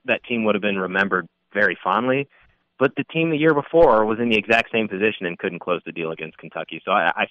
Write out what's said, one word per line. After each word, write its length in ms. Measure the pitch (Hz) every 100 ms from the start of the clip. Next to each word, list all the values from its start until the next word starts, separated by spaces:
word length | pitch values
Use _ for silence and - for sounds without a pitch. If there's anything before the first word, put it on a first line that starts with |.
| -
that 180 | 117
team 200 | - 120
would 100 | 110
have 80 | 104
been 160 | 101 98
remembered 500 | 92 92 98 92 87 _ _
very 240 | 101 104 85
fondly. 460 | 92 98 127 131 139 _ _ _ _ _
But 160 | 131 -
the 80 |
team 260 | 131 160 165
the 80 | 151
year 160 | 156
before 500 | 147 139 165 160 110
was 140 | 110 110
in 100 | 120
the 80 | 110
exact 360 | 101 117 117
same 160 | 113 107
position 360 | 95 107 107
and 140 | 92 87
couldn't 220 | 98 87
close 200 | - 87 85
the 60 |
deal 180 | 82 80
against 260 | 82 80 -
Kentucky. 460 | - 85 80 82
So 60 | -
I, 220 | 98 85
I 120 | - 101